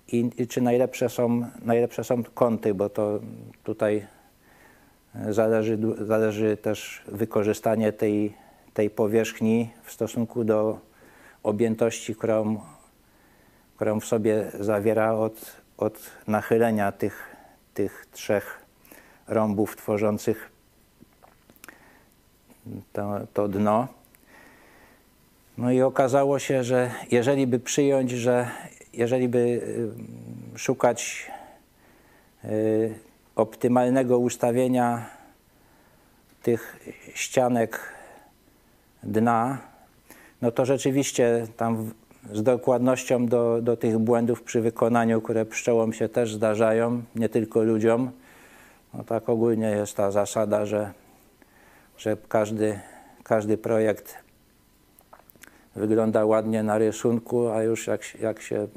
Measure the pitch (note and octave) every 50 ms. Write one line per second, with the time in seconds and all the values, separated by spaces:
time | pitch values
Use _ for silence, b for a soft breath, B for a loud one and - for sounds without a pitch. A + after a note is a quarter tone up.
0 | _ - - A#2+ A#2+ B2 - - B2+ A2+ - C3+ B2 B2 A#2+ B2 B2+ B2 - -
1 | C3 A#2 - - B2 A#2 A#2+ A#2+ A#2+ A#2 - - - A#2 A#2 A#2+ A#2+ A#2 - -
2 | A#2 - B2+ A#2+ A2 - - - C3 A#2+ A2+ G#2+ - A2+ G2+ F#2 G2+ G2+ - -
3 | G#2+ G#2 G#2 G#2+ A2+ G#2+ A2 A2+ A2+ A2+ - _ - - A2 - A2 G#2+ G#2+ G#2+
4 | G2+ b b b b b b b b b b b b b b b b b b b
5 | _ _ - A2 G#2+ G#2+ G#2 A2 A2 A2 A2+ A2 G#2+ A2 A2 G#2+ A2 A2 A2 -
6 | G#2+ G#2 A2+ A2 A2 A2 G#2 G#2+ A2 G#2+ G#2 - - A2 G#2+ - - - - -
7 | - - G2+ G2+ A#2 A2 - A2 G2+ G#2+ G#2 - - A#2 A2 A2 A2 G#2+ G#2 -
8 | A#2 G#2+ G#2 G#2 G#2+ G2+ G2+ B B B B B B _ - - G#2+ G#2 - -
9 | A2+ G2+ G#2+ A2+ A2 A2 - - A2+ A2 A2+ A#2 A#2 A#2 - - - - - -
10 | A2+ G#2+ - B2 A#2 - - A#2+ A#2 G#2+ A2 G#2+ G#2+ A2 G#2+ G#2+ - B B B
11 | B B B B B B B B - - G#2+ G#2 A#2 A2+ A2 - A#2+ A2+ A#2 -
12 | - - G#2 - - A2 A2 A2 G#2+ G#2+ A2 G#2 - - - - _ _ _ b
13 | b b b b b b b b b b b b b b b - G#2+ G#2+ G#2+ G#2+
14 | - - A#2+ A2+ G#2 A2 G#2+ A2 G2+ D2+ - - G2+ G#2+ G#2+ G#2 G2+ A2+ G#2+ A2
15 | G#2+ A2+ A2+ A2 A2 A2 A2+ - - - - - - _ _ - G#2+ G#2+ - -
16 | - - - - - - G#2+ G#2+ G2+ - A#2+ A2+ A#2 A#2 A2 G#2+ G2+ G2+ G2 -
17 | - G2+ - - - B B B B B B B _ _ - - G#2 F#2+ - -
18 | - - - - - - G#2+ G2+ - - - - - _ _ B B B B B
19 | B B B B B - G#2+ A2 A2 G#2+ G2+ G2+ G#2+ - - - - - G#2+ G2+
20 | G#2+ G#2 G#2+ G#2 - A#2+ G#2 - - - _ _ _ _ _ _ _ _ _ _
21 | - - _ _ - - _ _ _ _ _ _ B B B B B B B B
22 | B B B _ _ _ _ _ _ _ - _ - - - G2 G2+ _ - G#2
23 | G2+ G2+ G2+ G2+ A2 - - - G#2 G2+ F#2+ G2+ G#2 G#2 G#2+ A2+ B2+ C3 - -
24 | _ _ _ B B B B B B B B B B B B B B B B B
25 | B B _ _ _ _ _ _ _ _ _ - A#2 B2 B2+ B2+ C3 C3 B2+ -
26 | C#3 B2+ B2 C#3 C#3 C#3 C#3+ C3+ - - C#3+ C3 B2 A#2 B2+ B2+ B2 B2 A#2 B
27 | B - A#2+ A#2+ A#2 C3 C#3+ C#3 C3+ B2 B2 A#2+ - - - - C#3+ C#3 C#3 C3+
28 | C3 B2 B2 B2 A2+ B2 B2 B2 B2 A#2+ B B B B - - - - - -
29 | A#2+ A#2 B2+ B2+ B2+ B2 A#2+ B2 A#2+ A#2+ A#2+ A2+ - G#2+ G#2+ A2+ A#2 G#2+ A2+ A#2
30 | A2 A2 A#2 A#2+ A#2 A#2 A#2+ A#2+ - - - - - - C3 B2+ - B2 A#2 -
31 | - - - - - B B B B B B B B b b b b b b b
32 | b b b b b b b _ - A2 G#2+ G#2+ A2 A2 A2 A2 A2 A2+ G#2+ G#2+
33 | - - _ _ _ _ _ - A2 G#2+ - - - A#2+ B2 B2 B2 B2 B2+ C3+
34 | C3 A#2+ B2 B2 B2 A#2+ A#2 - - A#2+ A#2 B2+ B2+ B2+ B2+ B2 B2 A#2+ A#2 A#2
35 | A2+ B B B B B B B _ b b b b b b b b b b b
36 | b b b b b _ _ _ - A#2+ A#2+ A2 - - - - - - - -
37 | - - - - - - - C3+ B2+ B2 B2 A#2 A2+ A2 - - - B B B
38 | B B B B B B B _ _ _ _ _ _ _ _ _ _ _ _ _
39 | - G#2 G#2 A2 A2+ A#2+ A#2 A2+ A#2 B2+ C#3 B2+ - - - - _ _ _ B
40 | B B B B B B B _ B2 A#2+ - - C3 A#2+ C#3 B2 - C#3 C3 C#3+
41 | C3+ - - - B2+ A#2 A#2 A#2+ A2+ A2 - - A2+ A#2 A2+ A2 A2 A2 A2+ -
42 | _ - - _ - G#2+ G#2 G#2+ G#2+ C3 B2 A#2 - C3 B2+ A#2+ B2 B2+ B2+ B2
43 | - - C3 A#2+ B2 A#2 B2 A#2+ A#2 A#2 A#2 A#2 A#2 A#2+ A#2 A2+ - A#2 A2 A2
44 | A2 A2+ A#2+ A#2 A#2 A#2 A#2+ - - - - A#2+ A2 A#2 - - A#2+ A#2 A#2+ A#2
45 | A2+ A2+ A2+ A2 A2 - A2+ A2+ A2 A2 - - - B2+ A#2+ A#2 A2+ A2+ A2 -
46 | A#2+ G#2+ - B2 B2 A2 G#2+ G#2+ A2+ A2 G#2+ G#2+ A2+ A2 A2 A2+ A#2 A#2 A#2+ A#2+
47 | A#2 - - A2+ A#2 A2 - A#2+ A2 A2 - A#2 A2 A2+ A2+ A2 A2 A2+ A2+ A#2+
48 | C3 B2+ B B B B B B B B B B B B B B B _ - -
49 | G#2+ - A2+ A2+ A2+ - A#2 A2 A2+ A#2 A2+ A2 A2 A2 G#2 G#2 G#2 G2+ - -
50 | G2+ G2+ G2 G#2 G2+ - - A#2 G#2+ G#2 G#2 G#2+ G#2 G2+ G#2+ G#2 G#2 G2 F2+ b
51 | b b b b b b b b b b b b b b b b b b _ -
52 | - G#2+ G#2+ - - - - A2+ G#2+ G#2 A2 G#2+ G#2+ G#2+ G#2 G2+ B B B B
53 | B B B B - - A#2 A2 G#2 G#2 G#2+ G#2 - A2+ A#2 A2 A2 G#2+ G2 -
54 | - - - - - _ _ _ _ _ _ _ _ _ _ _ _ _ _ _
55 | _ _ - - _ _ - B B B B B B B - G2+ G2+ G#2+ G#2+ A2+
56 | A2+ A2 G#2+ A2+ G#2+ A2 A2 A2 G#2+ A2 A2 A2 G#2+ G#2+ G#2 A2 A2 G#2+ G#2+ -
57 | - A#2+ A#2 A#2 - - B2 A#2+ A#2+ A#2 G#2+ A2+ A2 A2+ A2+ A2 - - A2 G#2
58 | - - - - A2 A2 G#2+ - - - A#2 G#2+ G#2 G#2 -